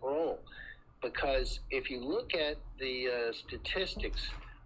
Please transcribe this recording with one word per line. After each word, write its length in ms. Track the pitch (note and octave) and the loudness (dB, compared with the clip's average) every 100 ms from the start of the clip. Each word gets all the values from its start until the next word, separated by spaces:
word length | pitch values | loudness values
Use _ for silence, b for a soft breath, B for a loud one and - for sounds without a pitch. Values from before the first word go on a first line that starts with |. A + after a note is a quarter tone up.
role. 360 | C3+ D3+ E3 - - B B B B - | 0 2 2 0 -6 B B B B -4
Because 580 | - - C#3+ C3 B2+ - - | -2 0 4 4 4 0 0
if 200 | C3+ - | 0 0
you 100 | B2 | -2
look 340 | C3 C#4+ B4 | 0 0 2
at 220 | E3 D3+ D3+ - - | 2 2 0 -6 -4
the, 300 | C3 B2+ B2+ | -2 0 2
uh, 240 | A#2+ A#2 | 2 2
statistics, 960 | A2+ - - - F#3+ F#3+ - - - - - b b | -2 -6 -6 0 2 2 0 0 0 -2 -6 b b